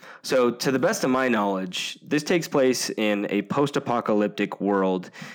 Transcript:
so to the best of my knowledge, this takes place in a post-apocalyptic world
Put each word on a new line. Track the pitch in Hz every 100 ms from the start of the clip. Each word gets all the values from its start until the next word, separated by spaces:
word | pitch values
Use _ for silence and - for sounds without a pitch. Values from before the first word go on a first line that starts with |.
| - -
so | - 131 123
to | 117 143
the | 131
best | 170 -
of | 143
my | 131 131
knowledge, | 110 101 95 92 90 - -
this | - 147
takes | 147 175 156
place | 151 131 123 -
in | - 107 104 101
a | 101
post-apocalyptic | 98 139 139 143 139 120 113 107 104 - 101 -
world | 98 98 95 92 90 - -